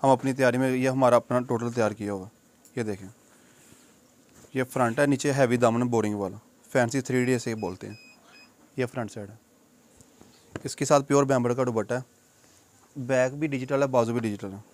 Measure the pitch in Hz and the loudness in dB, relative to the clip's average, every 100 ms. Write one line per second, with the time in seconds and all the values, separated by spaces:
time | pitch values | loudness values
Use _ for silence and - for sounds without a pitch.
0 | 139 131 135 131 131 123 131 127 131 131 | 4 2 2 2 2 2 0 0 0 2
1 | 127 120 117 127 123 120 120 117 107 104 | 4 4 4 -2 0 -4 -2 0 0 0
2 | 104 101 95 _ _ _ - - 110 98 | -6 -6 -8 _ _ _ -14 -8 -6 -6
3 | 95 - _ _ _ _ - - _ _ | -12 -20 _ _ _ _ -20 -20 _ _
4 | _ _ _ - - 135 127 - 123 113 | _ _ _ -20 -10 -4 -4 0 0 2
5 | 143 135 147 135 131 120 120 113 123 117 | 2 2 0 2 2 4 2 2 0 0
6 | 107 104 98 101 _ _ _ 131 120 135 | 0 -2 -4 -8 _ _ _ -2 0 -2
7 | 127 127 123 123 123 113 98 92 104 104 | -2 -2 0 -2 -2 -6 -8 -8 -14 -16
8 | - _ _ - - _ _ - 123 - | -20 _ _ -20 -20 _ _ -6 -6 -6
9 | 110 - 101 110 _ _ _ _ _ _ | -10 -10 -16 -18 _ _ _ _ _ _
10 | - _ - _ _ - 139 - 139 147 | -20 _ -20 _ _ -14 -12 -6 2 2
11 | 139 143 135 131 120 123 127 110 101 123 | 4 2 4 2 2 0 0 -2 -2 -4
12 | 131 _ _ _ _ _ _ _ _ - | -6 _ _ _ _ _ _ _ _ -12
13 | 123 131 127 143 143 139 131 139 139 127 | -2 0 0 0 -4 -4 -2 0 2 2
14 | 117 120 113 101 101 98 - | 2 0 -2 -4 -8 -12 -16